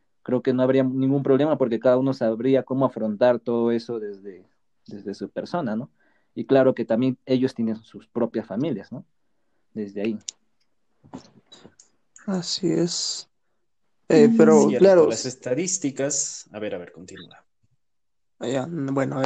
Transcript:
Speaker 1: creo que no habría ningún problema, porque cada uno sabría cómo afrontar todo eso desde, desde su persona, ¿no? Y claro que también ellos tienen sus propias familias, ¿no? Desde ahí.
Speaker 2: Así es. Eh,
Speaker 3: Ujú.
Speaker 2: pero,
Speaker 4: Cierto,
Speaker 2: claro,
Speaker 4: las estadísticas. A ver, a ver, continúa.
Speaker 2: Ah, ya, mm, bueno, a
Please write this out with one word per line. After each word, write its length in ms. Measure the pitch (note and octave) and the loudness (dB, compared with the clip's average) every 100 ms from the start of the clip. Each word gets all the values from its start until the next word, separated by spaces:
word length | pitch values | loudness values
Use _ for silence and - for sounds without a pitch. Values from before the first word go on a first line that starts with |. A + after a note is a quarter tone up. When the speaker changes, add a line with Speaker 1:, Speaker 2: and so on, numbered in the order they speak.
| _ _ | _ _
Speaker 1:
creo 200 | - B2 | -6 -2
que 100 | C3 | 0
no 80 | B2+ | 0
habría 200 | B2+ C3 | 2 2
ningún 400 | C3 C3 C3+ C#3 | 0 0 0 0
problema, 360 | C3+ C3 D3+ C#3+ | 2 2 2 0
porque 200 | B2+ C3 | -2 0
cada 200 | B2+ B2+ | 2 2
uno 160 | C3+ | 2
sabría 500 | C3 A#2 A2+ B2+ C3 | -2 -2 -2 0 0
cómo 220 | B2 C3 C3 | 0 -2 -2
afrontar 520 | A#2 A2 G#2 B2 A#2+ | -2 -6 0 2 2
todo 320 | - A#2 A#2 | 0 0 0
eso 300 | A#2 A#2 A#2 | 0 -4 -8
desde, 440 | G#2 G2 G2 F2+ F#2 _ _ _ - | -10 -12 -16 -18 -20 _ _ _ -20
desde 280 | - - | -14 -12
su 160 | G3+ - | -10 -10
persona, 460 | - D3+ F3 C#3 A2 | -10 -8 -6 -4 -6
¿no? 140 | C#3 _ _ _ _ | -8 _ _ _ _
Y 100 | - | -12
claro 300 | A2+ C3+ C3 | 0 4 4
que 100 | B2+ | 2
también 320 | A2+ A2+ C3 B2+ | 0 0 0 -2
ellos 300 | - B2+ B2+ | -2 0 0
tienen 220 | - A2+ A2 | -2 -4 -6
sus 320 | - G2+ - | -10 -20 -12
propias 380 | A#2+ A2+ A#2 G2+ | -4 -4 -4 -6
familias, 460 | G2 D#3 G#2+ F#2+ | -6 -4 -6 -10
¿no? 140 | C3+ - _ _ _ _ _ _ | -16 -16 _ _ _ _ _ _
Desde 300 | G#2+ G#2 G2+ | -12 -10 -6
ahí. 160 | G#2+ G#2+ - - _ _ _ _ _ _ _ - - _ _ - - _ _ _ _ _ - | -6 -6 -10 -18 _ _ _ _ _ _ _ -20 -20 _ _ -20 -20 _ _ _ _ _ -6
Speaker 2:
Así 440 | F#3+ E3+ - F3 | -6 -4 -4 -2
es. 600 | E3 E3+ - - - - _ _ _ _ _ _ _ - | 0 -2 -4 -6 -8 -14 _ _ _ _ _ _ _ 2
Eh, 200 | - A3+ | 6 6
Speaker 3:
Ujú. 80 | A3+ | 6
Speaker 2:
pero, 300 | - - G#3+ | 6 8 6
Speaker 4:
Cierto, 100 | G3 | 6
Speaker 2:
claro, 240 | F#3+ F#3 D3+ | 6 8 6
Speaker 4:
las 180 | A2+ C3 | 2 -6
estadísticas. 1200 | - C3 B2+ F3+ - C#3+ C3 C#3 C#3+ - - - | -8 -6 -4 -4 -4 -6 -4 -4 -4 -6 -10 -16
A 60 | G#2 | -10
ver, 160 | G#2 | -8
a 40 | F#2+ | -8
ver, 140 | E2+ | -12
continúa. 520 | E2 F2+ F#2+ - - _ _ _ _ _ _ _ _ _ - | -18 -20 -20 -20 -20 _ _ _ _ _ _ _ _ _ -12
Speaker 2:
Ah, 100 | A2+ | -6
ya, 180 | C3+ C3 | -4 -6
mm, 280 | E3+ C3+ | -6 -4
bueno, 240 | C3+ C3+ | -2 -2
a 40 | C3+ | -2